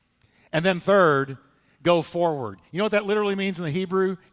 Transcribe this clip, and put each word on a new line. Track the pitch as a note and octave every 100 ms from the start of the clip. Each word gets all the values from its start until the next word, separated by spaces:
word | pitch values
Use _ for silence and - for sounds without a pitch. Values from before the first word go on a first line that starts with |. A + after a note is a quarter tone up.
| _ _ _ _ _
And | D#3
then | F#3 F3
third, | F#3+ G3 E3+ C#3 C3+ C3 _ _ _ _
"Go | D#3+ F3
forward." | D3+ F3 E3+ D3 A2 G2 _
You | D#3+
know |
what | G#3
that | G#3
literally | G3+ G#3+ G#3
means | G3 G3 E3+
in |
the | E3+
Hebrew? | D#3+ F#3 F#3+ F#3+ F#3 _